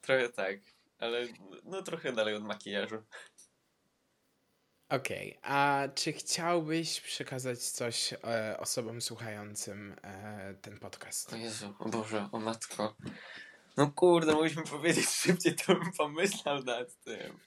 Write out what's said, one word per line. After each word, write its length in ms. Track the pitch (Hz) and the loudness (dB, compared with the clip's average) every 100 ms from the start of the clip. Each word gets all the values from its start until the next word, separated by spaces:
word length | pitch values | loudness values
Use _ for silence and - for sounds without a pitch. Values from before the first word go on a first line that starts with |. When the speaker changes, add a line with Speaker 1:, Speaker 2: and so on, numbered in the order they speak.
Speaker 1:
trochę 260 | - 131 120 | 4 4 4
tak, 280 | - 95 101 _ _ _ _ | 0 -2 -2 _ _ _ _
ale, 280 | 117 117 120 110 95 - | -2 -2 -4 -8 -18 -18
no, 180 | - 190 | -10 -8
trochę 300 | 170 170 156 | -6 -4 -2
dalej 220 | 120 107 | 2 2
od 80 | 107 | 0
makijażu. 580 | 107 101 - 101 101 110 110 - - _ - _ _ _ _ _ _ _ _ _ _ _ _ _ _ | -4 -6 -4 -2 -2 -6 -10 -20 -20 _ -20 _ _ _ _ _ _ _ _ _ _ _ _ _ _
Speaker 2:
Okej, 500 | 139 131 101 98 - | -2 0 -6 -6 -10
a 400 | - 139 143 139 139 | 0 4 6 4 0
czy 180 | - - | -2 -2
chciałbyś 880 | 156 - - 170 175 156 160 160 - | -2 -2 -2 2 2 2 0 0 -4
przekazać 580 | - - 135 131 127 123 | -6 -6 -6 -4 -4 -4
coś, 540 | - - 117 117 - | -4 -2 -2 0 -2
e, 440 | 127 - 117 110 104 | -4 -2 0 0 -4
osobom 420 | - - 113 117 | -2 -2 -2 -4
słuchającym, 920 | 113 113 113 104 104 104 - 101 101 90 | -6 -6 -8 -8 -8 -8 -8 -8 -10 -12
e, 520 | - 98 104 104 98 98 | -14 -12 -10 -10 -10 -12
ten 160 | - 101 | -14 -14
podcast? 540 | 101 - - - - | -14 -14 -8 -8 -6
Speaker 1:
O 40 | 117 | -6
Jezu, 380 | 113 110 107 101 | -6 -6 -8 -6
o 100 | 113 | -2
Boże, 400 | 113 110 110 101 | -2 0 -2 -2
o 60 | 113 | -4
matko. 560 | 110 113 - - 107 - - - - - - - - - | -4 -4 -8 -4 -4 -4 -12 -12 -14 -16 -16 -20 -10 4
No 140 | 147 | 4
kurde, 420 | - 180 170 160 | 8 8 8 8
mogliśmy 300 | 156 160 151 | 6 4 0
powiedzieć 460 | 160 147 156 - - | -6 -2 4 4 4
szybciej, 460 | - - 180 170 | 2 4 6 4
to 200 | - - | 2 6
bym 180 | 180 170 - | 6 6 0
pomyślał 640 | 151 151 185 - - 143 | 0 2 2 2 0 0
nad 320 | 127 120 123 - | 0 -2 -4 -10
tym. 340 | - 107 - - | -10 -8 -8 -12